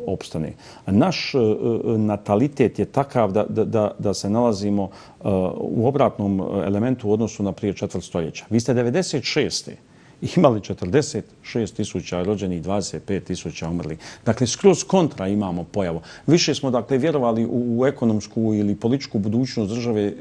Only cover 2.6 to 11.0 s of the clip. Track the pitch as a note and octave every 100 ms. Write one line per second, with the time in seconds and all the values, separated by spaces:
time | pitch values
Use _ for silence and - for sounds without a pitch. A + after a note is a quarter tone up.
2.6 | A2 - G2+ - C#3 B2+ G#2+ G2+ - G#2
3.6 | G2+ A2 G#2 - G#2+ F#2+ G2 A2 A#2+ G2
4.6 | G2+ G2+ F#2+ - - - - F#2+ F#2 -
5.6 | - - A#2 C#3 A#2 - G2+ G2 F2+ G2
6.6 | F2 G2+ B2 A#2+ G#2 G#2+ A2 - G2 F2+
7.6 | G#2 F2+ G2+ F#2+ - F2+ D#2+ - - A2
8.6 | A#2 B2 A#2+ D3 F3+ D3 - D#3 G2+ -
9.6 | - - - - - - - - D3+ A2
10.6 | - G2 F#2 B2+